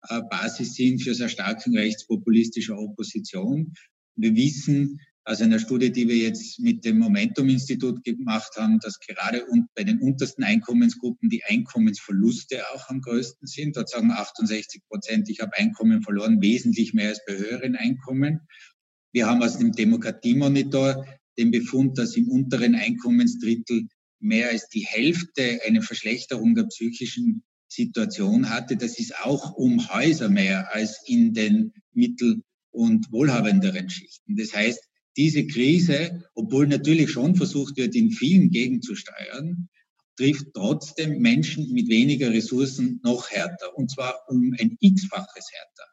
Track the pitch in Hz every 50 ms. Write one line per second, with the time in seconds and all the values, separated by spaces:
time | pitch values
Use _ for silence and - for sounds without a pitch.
0 | _ - 117 117 110 - 98 92 95 117 - - 127 - - - 123 127 127 127
1 | 127 131 120 120 123 113 - - 95 98 110 110 - 127 120 113 107 113 110 -
2 | - _ 117 101 - - 113 113 117 117 113 117 101 110 107 101 107 101 104 -
3 | 107 - - 110 95 - - 92 95 110 139 147 160 160 156 - _ _ _ _
4 | _ _ _ - 110 113 110 110 131 147 151 147 - - 143 139 143 143 - -
5 | - _ _ _ _ - 110 101 113 110 113 110 113 - 131 120 127 123 113 120
6 | 120 113 117 117 113 113 - - - - - - 123 120 117 - - 117 110 110
7 | 117 110 101 101 104 117 - - 135 135 131 127 131 - 135 - - 127 113 -
8 | - - 117 120 135 120 110 110 - - - 107 110 110 110 110 - 110 98 -
9 | - - 110 - 90 104 - 120 123 139 120 - - - _ - 104 95 - -
10 | - 131 135 135 135 120 - - 131 101 - 226 110 - 120 120 120 117 120 -
11 | - 123 117 _ - 113 - 110 - - 104 120 113 - - 120 110 107 101 -
12 | - - 101 98 101 117 117 - - _ 135 123 104 - 131 135 - - 131 135
13 | 127 123 117 117 120 - - _ 147 135 - - 151 151 147 123 110 - - 120
14 | 110 117 117 110 - - - - 113 107 107 110 104 - - 104 _ _ 107 101
15 | - - 113 110 104 107 110 - 113 98 - 92 101 113 110 - 110 113 113 107
16 | - - 101 98 104 113 113 104 95 101 117 123 123 120 107 110 113 - - 110
17 | 104 104 107 - - - 98 95 101 107 117 127 131 127 123 123 120 120 135 131
18 | - 131 131 131 139 147 156 156 _ _ - - - - _ _ _ _ _ _
19 | _ _ _ 120 117 107 120 120 120 113 - - 120 117 110 - 110 104 117 117
20 | - 110 104 - - 120 120 139 143 139 139 139 135 139 139 135 135 135 131 131
21 | - - - _ _ _ _ - 117 117 113 117 120 - - 131 135 135 131 127
22 | 120 110 - 113 120 120 131 127 135 127 127 120 113 120 120 110 101 113 123 -
23 | - 123 120 120 123 113 - - - 107 117 117 113 - 120 113 110 110 _ _
24 | _ _ _ _ - 104 110 113 117 123 117 110 - - - 113 98 - - 107
25 | 120 151 170 175 175 - _ - 131 120 120 120 - 110 113 113 - - 113 110
26 | - 110 113 123 - - 131 117 113 117 117 113 110 - - - 113 117 117 -
27 | 127 117 - 120 120 120 110 113 - _ _ _ _ _ - - 120 - - 120
28 | 110 101 - - 104 95 107 120 131 110 113 120 127 - 127 104 120 113 - -
29 | 117 113 - - 95 120 143 139 - 151 - - 135 127 120 113 - - 95 107
30 | 127 160 160 - 127 107 98 101 95 95 95 95 95 - - 107 110 107 - -
31 | - - 123 120 117 113 110 110 107 107 104 110 110 110 - - _ _ _ 120
32 | 120 120 120 - 123 117 113 110 - _ _ _ _ _ _ 120 117 117 113 110
33 | 110 - 117 113 143 151 127 117 104 107 98 95 95 95 92 90 92 92 - -
34 | - - - - _ _ 104 104 110 107 - 104 104 117 120 - _ _ _ _
35 | _ _ _ - 143 160 147 147 123 - - 117 123 135 160 180 170 170 143 143
36 | 160 175 175 170 - _ _ - 110 110 131 135 147 143 143 - - 147 160 165
37 | 151 123 - 120 120 156 185 185 147 - - 143 139 131 143 135 127 113 - 120
38 | 113 113 110 - 123 139 185 190 165 120 - 117 123 127 - 117 - 123 104 -
39 | - - - - - - - 127 147 165 175 175 175 175 _ _ _ _ _ _
40 | _ _ _ - 123 139 151 139 143 - _ 113 95 107 151 156 - - - -
41 | 160 156 147 131 120 117 117 143 160 - - - 156 - 123 123 113 - 113 110
42 | 123 143 147 127 139 120 110 113 110 - 127 123 139 135 131 - 127 123 120 -
43 | _ 120 123 120 - - - 101 - - 170 - - 180 - 165 131 - - -
44 | 131 127 127 - _ - 135 123 123 127 123 120 117 113 117 - - 196 190 190
45 | - - - - 190 - - 185 - - - - - _ _ _ - _